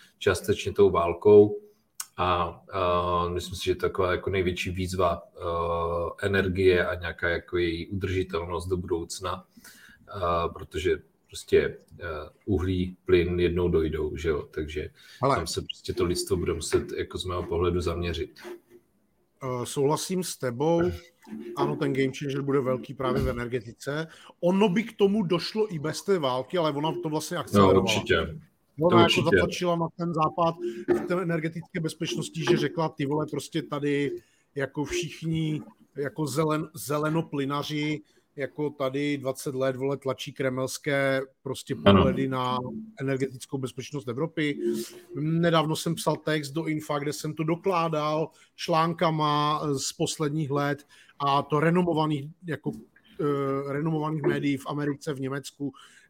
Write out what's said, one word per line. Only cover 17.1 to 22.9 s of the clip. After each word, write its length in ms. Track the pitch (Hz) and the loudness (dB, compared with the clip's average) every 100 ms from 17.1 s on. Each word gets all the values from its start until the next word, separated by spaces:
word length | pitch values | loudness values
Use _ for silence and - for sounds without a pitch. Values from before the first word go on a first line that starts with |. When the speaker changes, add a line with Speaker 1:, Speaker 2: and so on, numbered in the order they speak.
| 90 | -8
Speaker 1:
z 60 | |
mého 180 | 90 90 | -6 -6
pohledu 380 | 87 85 90 87 | -2 0 2 2
zaměřit. 600 | 82 85 87 80 - - - - _ - _ _ _ _ _ - | 0 -2 -4 -4 -8 -10 -16 -16 _ -20 _ _ _ _ _ -10
Speaker 2:
Eh, 240 | 131 123 117 | -6 -4 -4
souhlasím 580 | 147 139 151 - 185 | 0 2 2 0 -4
s 120 | 175 - | -4 -4
tebou. 440 | 127 120 156 170 175 175 - _ - - - - | -4 0 2 4 2 -2 -10 _ -16 -14 -8 -4
Ano, 200 | 143 143 | -2 0
ten 160 | 143 | 0
game 200 | 135 135 131 | 2 0 -2
changer 240 | 143 139 | -6 -4
bude 180 | 143 139 | 0 0
velký 340 | 127 127 - | 2 -2 -4